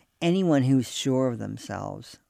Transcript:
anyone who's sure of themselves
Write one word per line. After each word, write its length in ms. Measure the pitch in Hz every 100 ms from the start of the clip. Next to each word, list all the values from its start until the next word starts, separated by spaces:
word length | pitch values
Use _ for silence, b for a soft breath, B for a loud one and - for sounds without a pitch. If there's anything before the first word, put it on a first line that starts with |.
| b -
anyone 400 | 170 185 180 143
who's 280 | 127 135 117
sure 380 | - 139 127 131
of 100 | 117
themselves 800 | 104 110 - 98 98 98 117 -